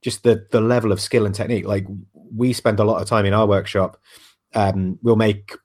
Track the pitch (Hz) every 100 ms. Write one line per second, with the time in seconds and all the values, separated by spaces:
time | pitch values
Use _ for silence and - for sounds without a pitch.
0 | - - 123 104 101 117 110 123 110 98
1 | - 120 104 98 95 113 - 101 98 101
2 | - _ - 113 123 120 120 107 107 98
3 | - 117 98 104 107 98 - 101 90 -
4 | _ - - _ _ 113 98 98 92 92
5 | 117 110 113 101 - -